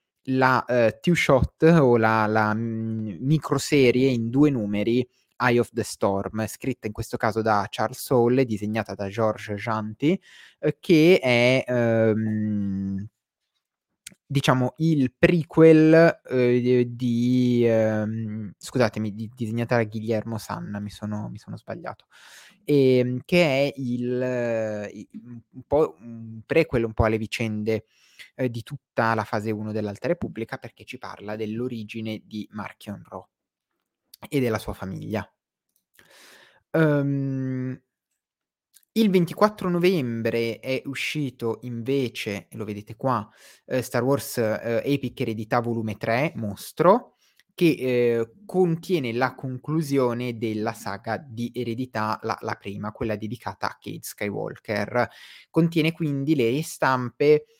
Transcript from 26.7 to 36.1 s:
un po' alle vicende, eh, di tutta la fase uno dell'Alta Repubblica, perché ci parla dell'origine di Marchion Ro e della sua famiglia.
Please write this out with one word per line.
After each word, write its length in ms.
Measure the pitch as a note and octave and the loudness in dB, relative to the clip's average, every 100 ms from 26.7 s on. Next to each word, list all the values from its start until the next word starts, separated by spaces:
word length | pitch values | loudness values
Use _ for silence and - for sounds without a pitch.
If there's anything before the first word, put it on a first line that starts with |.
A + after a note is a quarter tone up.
| B2 | 0
un 120 | A2+ | -2
po' 100 | A2 | 0
alle 120 | A2+ A2 | 0 0
vicende, 680 | G#2+ - A2+ G#2+ G#2+ A2 - _ _ _ - | -4 -6 -6 -4 -2 -2 -4 _ _ _ -20
eh, 160 | - B2+ | -6 -4
di 140 | A#2 | -4
tutta 500 | - C#3+ - - A2+ | -10 -14 -8 -2 0
la 80 | A2 | 0
fase 300 | G#2 A2+ A2 | -2 -4 -4
uno 180 | G#2+ G#2+ | -4 -4
dell'Alta 380 | G#2+ G#2 G2 C3 | -6 -6 -6 -4
Repubblica, 480 | F3 G#2 G2 A2+ C3 | -4 -6 -8 -10 -10
perché 260 | A#2 - | -16 -20
ci 160 | G#2+ B2 | -20 -16
parla 380 | G2 F#2 G2+ G#2+ | -16 -14 -12 -8
dell'origine 840 | G#2+ A2 B2 A#2 G#2+ A2+ A2 G#2+ | -6 -6 -6 -8 -10 -10 -8 -10
di 200 | F2+ G#2+ - | -10 -12 -12
Marchion 540 | G#2 G2 - - F#2+ E2 | -12 -14 -14 -14 -14 -14
Ro 200 | F#2+ - _ _ _ _ _ _ _ _ - - | -16 -18 _ _ _ _ _ _ _ _ -20 -6
e 120 | D3 | -2
della 180 | A#2+ G#2+ | 0 -2
sua 140 | - | -4
famiglia. 600 | G2 F#2+ E2+ G#2+ G#2 F#2 _ _ _ _ _ _ _ _ | -10 -10 -10 -6 -6 -6 _ _ _ _ _ _ _ _